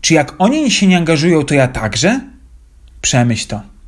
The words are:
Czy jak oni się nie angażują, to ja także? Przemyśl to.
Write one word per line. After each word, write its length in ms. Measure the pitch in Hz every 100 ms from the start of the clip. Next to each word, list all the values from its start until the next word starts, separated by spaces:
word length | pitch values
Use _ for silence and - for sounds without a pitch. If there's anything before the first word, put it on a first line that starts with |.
Czy 140 | -
jak 200 | 160 143 -
oni 320 | 190 302 285
się 160 | - 196
nie 100 | 180
angażują, 480 | 165 165 165 165
to 100 | 131
ja 140 | 143 127
także? 520 | - 110 101 156 262 - - - - - - - -
Przemyśl 480 | - 131 120 110 -
to. 120 | 104 - -